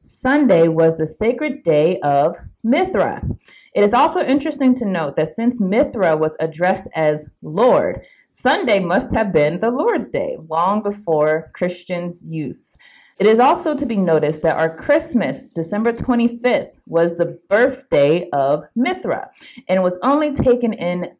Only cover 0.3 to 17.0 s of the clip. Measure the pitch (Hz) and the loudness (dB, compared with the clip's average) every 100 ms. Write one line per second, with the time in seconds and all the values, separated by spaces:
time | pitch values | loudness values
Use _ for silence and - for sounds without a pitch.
0.3 | 285 269 175 165 165 160 160 156 - 214 | 2 4 4 4 4 2 2 -4 -2 -2
1.3 | 233 302 - - 151 156 185 147 143 151 | -2 -4 -4 0 2 2 0 0 2 2
2.3 | 185 - _ 220 285 370 226 143 - - | -2 -16 _ 0 0 0 0 -2 -2 -8
3.3 | - _ - _ - 202 240 311 359 320 | -10 _ -20 _ 0 2 4 2 0 0
4.3 | 277 311 302 262 247 214 180 151 139 160 | 0 -2 0 2 2 0 -2 -4 -2 -4
5.3 | - 233 240 190 208 285 233 180 156 156 | 0 -2 0 0 0 0 0 0 2 0
6.3 | 156 160 151 180 185 - - 156 151 - | -2 -8 -2 -2 -2 -4 -2 0 0 -6
7.3 | _ 156 160 247 180 87 95 - _ _ | _ -10 0 2 4 0 -4 -12 _ _
8.3 | - 247 330 311 202 180 185 262 214 214 | -4 -2 0 0 0 2 -2 0 -2 0
9.3 | 165 147 175 220 247 403 381 202 143 87 | 2 2 0 -2 0 0 -2 -4 -6 -6
10.3 | - 160 160 180 208 208 208 208 156 151 | -8 -6 -2 0 0 -4 -8 -2 0 2
11.3 | 156 160 - 180 175 - 175 175 170 160 | 0 -4 -6 -6 -6 -8 -8 -8 -10 -12
12.3 | 160 147 - - - - _ _ _ 202 | -10 -10 -12 -20 -20 -20 _ _ _ 2
13.3 | 220 254 339 220 202 151 220 180 160 147 | 4 4 2 -2 -4 -4 -2 2 2 2
14.3 | 160 160 147 160 160 - 294 - 240 151 | -2 -2 0 -2 -4 0 0 2 -2 -2
15.3 | 147 - - 165 208 226 233 - 240 233 | -6 -10 -8 -6 -2 -2 -4 -2 0 0
16.3 | - 247 202 - _ - 160 | 0 0 0 -2 _ -4 0